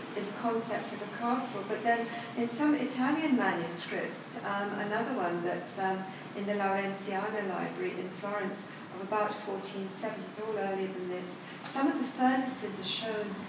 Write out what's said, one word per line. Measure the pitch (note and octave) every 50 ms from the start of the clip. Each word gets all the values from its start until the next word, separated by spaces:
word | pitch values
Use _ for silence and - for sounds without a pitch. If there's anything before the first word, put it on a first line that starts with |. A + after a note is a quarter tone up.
| - - -
this | - - - - -
concept | - A#3 A3+ A3+ A3+ - G#3 - - - -
of | -
a | G#3 - - -
castle, | A#3 A#3+ B3 B3+ - - - G3+ G3 G3+
but | G#3+ - G#3+
then | A#3 A#3 A#3 A#3 A3+ - A#3 - - -
in | B3+ A#3
some | A#3+ - - D4 D4+ C#4+
Italian | - B3 - - B3+ B3+ C4+ D4+ D#4 D#4+ D4 B3+
manuscripts, | A3+ G3 F#3+ F3 E3+ E3 E3+ F3 - - - G#3 F3+ - - - - - - - A#3+ -
um, | G#3 G3+ G3+ G#3 G#3 G3+ G3+
another | G#3 G#3 G#3 A3+ A#3+ - B3+
one | G#3 F3+ E3+ F3 F3 E3+
that's, | F3 F3 F3+ F3+ - - G3
um, | F#3+ F#3+ F#3+ F#3+ F#3+ - - - - - -
in | G#3 G3
the | G#3 G#3
Laurentiana | G3+ G3 F#3+ F#3+ G3 G3 G3 G3 - - G3+ F#3+ F#3+ G3+ G#3+ G#3+ G#3+ G3+ F#3+
Library | F3+ E3+ E3+ E3+ E3+ F3 F3+ F3+ - F3+
in | F#3
Florence | F#3 - - - G3+ G#3 G#3 F#3+ G3 - - - - - - - - -
of | F#3 G3
about | F#3+ G#3+ G#3+ G#3 G#3+ G#3+
fourteen | - - G3+ G3 F#3+ F#3 - - G3 F#3+ F#3+
seventy, | - - - G#3+ G3+ G3 F#3+ F#3 -
but | G#3+ G#3+
all | A3 G#3+
earlier | G3+ F#3+ G3 F#3+ F#3+ F#3+
than | F#3+ F#3 F3+ F3+ F3+
this, | F3+ F3+ F3+ - - - - - - - -
some | - - C4 C#4
of | - -
the | - B3+
furnaces | - - - B3+ B3+ C4 C4 - B3+ - - G#3+ G3 F#3+ F#3+
are | F#3
shown | - - - - - G#3+ G#3 G#3 G3+ F#3+ - -